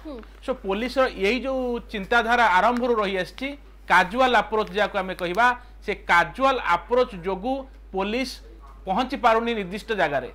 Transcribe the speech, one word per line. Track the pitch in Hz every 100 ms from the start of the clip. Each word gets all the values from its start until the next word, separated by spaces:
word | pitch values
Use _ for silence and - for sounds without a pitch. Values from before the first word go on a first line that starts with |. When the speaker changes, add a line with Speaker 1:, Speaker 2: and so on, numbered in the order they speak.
Speaker 1:
ହୁଁ। | 311 247 - -
Speaker 2:
So, | -
ପୋଲିସର | 254 196 196 240 262 254 185
ଏଇ | 190 247
ଯୋଉ | 262 262 247 240 -
ଚିନ୍ତାଧାରା | 214 185 240 226 240 220
ଆରମ୍ଭରୁ | 180 214 247 247 226
ରହିଆସିଛି, | 196 185 175 - 269 285 - - -
କାଜୁଆଲ | 180 180 240 262 226
ଆପ୍ରୋଚ | 196 220 196
ଯାହାକୁ | 190 196 208
ଆମେ | 185 180
କହିବା, | 175 185 247 247 - - -
ସେ | 190 -
କାଜୁଆଲ | 175 165 190 269 254 -
ଆପ୍ରୋଚ | 175 - 247 247 185
ଯୋଗୁଁ | 185 185 233 269 262 - -
ପୋଲିସ | 190 202 240 254 - - - - - 190
ପହଞ୍ଚି | 196 254 247
ପାରୁନି | 233 226 233 226
ନିର୍ଦ୍ଦିଷ୍ଟ | 180 202 -
ଜାଗାରେ। | 202 156 143 127